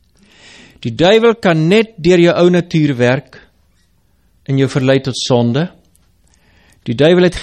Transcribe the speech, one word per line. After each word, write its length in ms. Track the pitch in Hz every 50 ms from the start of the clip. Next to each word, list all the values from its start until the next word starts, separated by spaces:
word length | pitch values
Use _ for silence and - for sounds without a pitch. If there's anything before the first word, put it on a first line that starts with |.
| _ _ _ _ _ _ _ _ - - - - - - _ _
Die 120 | - 123 113 110
duiwel 380 | 156 180 214 226 220 233 226 226
kan 300 | - 190 170 160 156 165
net 240 | 190 226 220 220 - -
deur 200 | 151 170 180 175 170
jou 100 | 175 170
ou 160 | - 175 180
natuur 460 | 180 180 170 180 - 160 151 143 139 117
werk 400 | 123 120 127 139 - _ - - - _ _ _ _ _ _ _ _ _ _ _ _ _ _ _ _ _ _ _ _ -
en 80 | 135 135
jou 100 | 135 131
verlei 260 | - 143 131 131 135 135 135
tot 120 | 131 120 -
sonde. 500 | - - 131 120 120 120 117 135 165 175 - _ _ _ _ _ _ _ _ _ _ _ _ _ _ _ _ _ _ _ _ _ - -
Die 60 | 117 113
duiwel 300 | 139 156 180 175 180 180
het 100 | 170 -